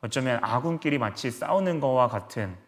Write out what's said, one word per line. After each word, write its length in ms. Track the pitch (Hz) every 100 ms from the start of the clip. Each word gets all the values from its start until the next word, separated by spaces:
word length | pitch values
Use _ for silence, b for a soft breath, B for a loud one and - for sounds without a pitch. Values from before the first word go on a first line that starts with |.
어쩌면 380 | 120 135 131 120
아군끼리 560 | 107 117 151 165 156 143
마치 320 | 110 101 131
싸우는 500 | 120 - 196 190 165
것과 280 | 139 127 123
같은 500 | 110 98 - 101 90